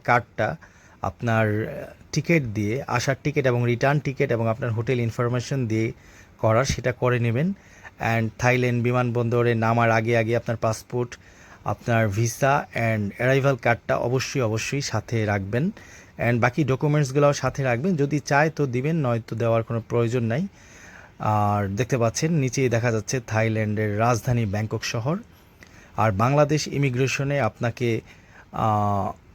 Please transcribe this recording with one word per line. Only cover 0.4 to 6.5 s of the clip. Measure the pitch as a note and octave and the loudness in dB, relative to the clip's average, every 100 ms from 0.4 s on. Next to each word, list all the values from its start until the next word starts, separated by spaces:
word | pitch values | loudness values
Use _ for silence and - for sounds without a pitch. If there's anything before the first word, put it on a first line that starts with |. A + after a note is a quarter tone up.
| A2 D#3+ - - - - | -2 -4 -12 -20 -20 -8
আপনার, | G2 - A#2+ A2+ A2 G#2+ B2 | -8 -4 0 2 2 0 -4
আহ, | D3+ - - - | -8 -12 -16 -8
টিকিট | D#3 D3 E3+ | -4 0 0
দিয়ে, | B2 G#2 G#2 A#2 - | 0 -2 -2 -4 -2
আসার | A#2+ C3 C3 | -2 -2 -2
টিকিট | D3+ D3 C3 | -2 0 2
এবং | A#2+ A#2+ | 2 0
রিটার্ন | A#2 C3+ D3 | 2 2 2
টিকিট | C#3+ B2+ C#3 | 0 -2 0
এবং | A#2 A2+ | 0 0
আপনার | A2+ B2+ | -2 -2
হোটেল | A2 A#2 B2+ | -2 -2 -2
ইনফরমেশন | A2+ - A#2+ B2 - C#3 A#2 | -2 -2 -2 -2 -4 -4 -2
দিয়ে | A2 A#2 - - - - - | 0 -2 -6 -16 -20 -20 -2
করার, | A2 | 2